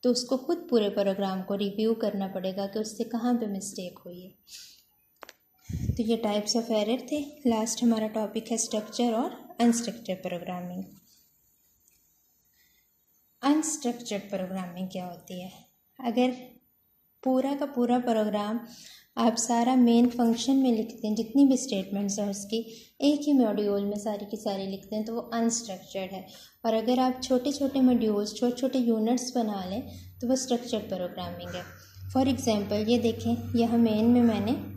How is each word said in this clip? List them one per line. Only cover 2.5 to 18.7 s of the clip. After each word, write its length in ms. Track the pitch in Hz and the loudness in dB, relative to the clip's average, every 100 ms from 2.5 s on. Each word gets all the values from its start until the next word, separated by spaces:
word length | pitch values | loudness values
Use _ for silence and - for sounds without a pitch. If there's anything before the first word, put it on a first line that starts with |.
| 190 196 | -6 -6
कि 120 | 214 | -4
उससे 260 | 214 - | -6 -6
कहाँ 300 | 226 240 240 | -6 -2 0
पे 120 | 240 220 | 0 -2
mistake 520 | 196 - - 180 - 180 | -6 -8 -10 -12 -12 -18
हुई 140 | 180 | -16
है। 100 | 185 _ _ - - - _ _ _ _ - _ _ _ - - - | -18 _ _ -20 -20 -20 _ _ _ _ -20 _ _ _ -10 -6 -2
तो 100 | - | -2
ये 200 | 220 226 214 | 0 0 0
types 300 | 208 208 240 | -2 0 -2
of 140 | 233 | 0
error 280 | 220 208 247 - | 0 0 -2 -2
थे। 80 | 302 285 - 247 | -6 -6 -2 0
Last 360 | 226 226 - | 0 0 2
हमारा 240 | 240 226 214 | 2 2 0
topic 420 | 220 208 226 226 | -2 -4 -6 -4
है 60 | 226 | -4
structure 560 | - 220 214 - 240 | -2 -4 -6 -2 0
और 440 | 220 311 - - - | 0 -2 -6 -20 2
unstructured 580 | 240 233 - - - 185 | 2 2 -2 -10 -8 -8
programming। 680 | 180 175 175 180 180 180 190 - _ _ _ _ _ _ _ _ _ _ _ _ _ _ _ _ _ _ _ _ _ _ _ _ | -6 -8 -8 -8 -8 -10 -12 -18 _ _ _ _ _ _ _ _ _ _ _ _ _ _ _ _ _ _ _ _ _ _ _ _
Unstructured 800 | 262 302 311 - 240 233 - 202 | 2 2 2 -4 -4 -6 -6 -8
programming 640 | - 196 185 185 180 175 185 | -6 -6 -6 -6 -8 -8 -8
क्या 180 | 185 180 | -8 -10
होती 340 | 175 - 180 | -12 -14 -12
है? 100 | 185 - - _ _ _ | -12 -16 -20 _ _ _
अगर 260 | 240 226 254 247 - - _ _ _ _ _ _ | -4 2 2 0 -14 -20 _ _ _ _ _ _
पूरा 320 | 254 262 269 | 0 2 2
का 120 | 285 277 | -2 -4
पूरा 320 | 247 240 247 | 0 2 2
program 640 | 247 220 214 208 208 226 - | 2 0 0 -2 -2 -4 -6